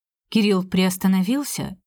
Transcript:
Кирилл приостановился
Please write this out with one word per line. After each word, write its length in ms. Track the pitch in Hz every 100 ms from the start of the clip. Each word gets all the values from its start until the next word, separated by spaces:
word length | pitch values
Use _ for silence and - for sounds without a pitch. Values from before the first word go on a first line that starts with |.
| _ _ _
Кирилл 360 | 220 208 190
приостановился 1120 | 185 185 190 185 196 190 185 269 285 - 139 190